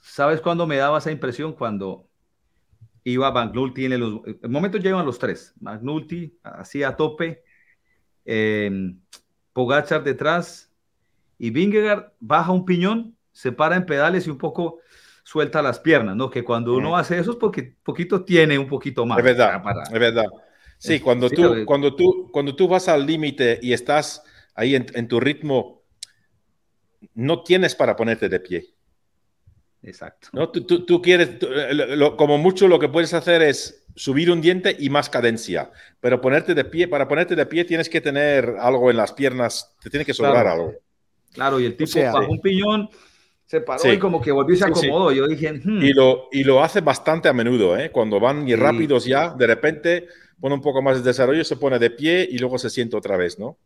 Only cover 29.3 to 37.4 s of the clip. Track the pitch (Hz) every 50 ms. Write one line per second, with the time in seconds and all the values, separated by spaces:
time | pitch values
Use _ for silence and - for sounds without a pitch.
29.3 | _ _ _ _ _ _ _ _ _ _ - - 92 - 90 82 _ _ _ -
30.3 | - 123 156 165 - 175 120 - 175 175 180 - 175 170 - 175 180 175 170 135
31.3 | 107 - - 127 131 143 147 120 143 147 139 117 139 151 143 151 - - 151 143
32.3 | 147 147 156 190 190 190 202 190 175 156 151 139 131 170 165 147 170 165 - 180
33.3 | 170 165 160 147 131 - - - - _ _ _ - - - 139 131 143 170 170
34.3 | 175 165 151 170 185 185 180 196 - - 147 135 139 143 139 - - 131 120 117
35.3 | 113 110 - - 87 78 69 - _ - - - _ _ - 123 127 123 127 127
36.3 | 135 156 165 - 175 147 127 - - 165 180 175 156 143 135 131 147 151 180 175
37.3 | 180 156